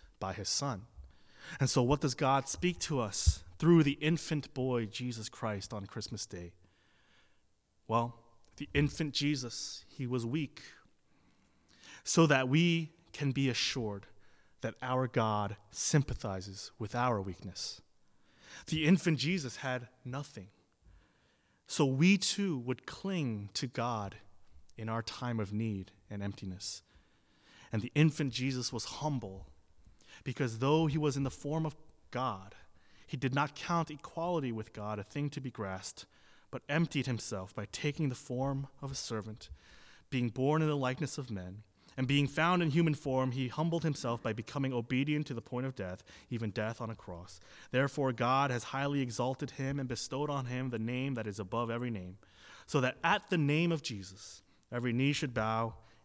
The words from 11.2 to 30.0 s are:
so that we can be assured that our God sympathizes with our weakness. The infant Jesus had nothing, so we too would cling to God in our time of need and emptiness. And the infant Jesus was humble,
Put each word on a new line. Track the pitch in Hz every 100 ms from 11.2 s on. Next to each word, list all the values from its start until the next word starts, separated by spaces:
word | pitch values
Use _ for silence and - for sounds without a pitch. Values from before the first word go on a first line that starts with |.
| _ _ _ _ _ - - -
so | - 175 160
that | 135 131
we | 156 175 165 156 - -
can | - 139
be | 139 135
assured | 117 - 135 110 101 - - - - _ -
that | 123 -
our | 127 127 127
God | 123 110 104 101 104 -
sympathizes | - - 151 - 117 107 95 98 95 - -
with | 104 120
our | 127 107
weakness. | 95 87 95 - - - _ _ _ _ _ _ - - -
The | 160 156
infant | 185 175 143
Jesus | 143 185 131 -
had | 135 127 123 _
nothing, | 123 135 143 110 95 _ _ _ - - _ _ _ _ _ _ -
so | - 139
we | 131 180 196
too | - - 196 135
would | 120 123 -
cling | - 196 180 131 107 104
to | - 123
God | - 120 113 98 - - - - - - -
in | 110
our | 113
time | - - 123 113
of | 98
need | 104 113 98 90 - -
and | 101
emptiness. | 101 - 95 90 - - _ - _ _ _ _ - - -
And | 110
the | 120 147
infant | 156 - 143
Jesus | 117 131 127 117
was | 117 -
humble, | - 151 135 98 95 - - _ - - -